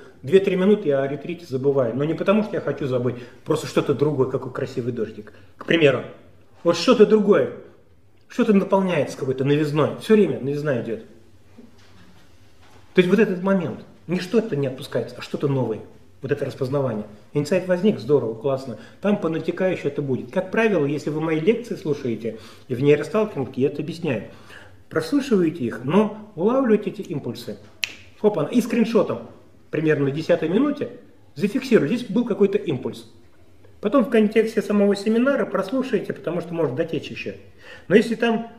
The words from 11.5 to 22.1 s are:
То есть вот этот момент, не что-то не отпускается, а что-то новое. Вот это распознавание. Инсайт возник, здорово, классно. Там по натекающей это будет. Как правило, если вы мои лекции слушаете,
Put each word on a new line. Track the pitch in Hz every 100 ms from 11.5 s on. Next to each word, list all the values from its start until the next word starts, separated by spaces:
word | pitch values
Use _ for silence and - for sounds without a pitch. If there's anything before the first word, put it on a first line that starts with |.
| - - - - - - - - - - - - - -
То | -
есть | 175
вот | 208
этот | 196 175
момент, | 190 190 143 104 - - -
не | 180
что-то | - 226 -
не | 139 135
отпускается, | - - 123 110 -
а |
что-то | - - 143
новое. | 135 113 107 - - - -
Вот | 123
это | -
распознавание. | 127 - 127 139 127 107 104 - -
Инсайт | 147 147 185 180
возник, | 180 208 117
здорово, | 120 143 113
классно. | 113 139 135 - 107 - -
Там | 196 202
по | 165
натекающей | 160 175 170 185 165 143
это | 151
будет. | 139 120 -
Как | 185 180
правило, | 220 226 175 143
если | 151 156
вы | 151
мои | 160 156
лекции | 175 226 -
слушаете, | 185 156 139 123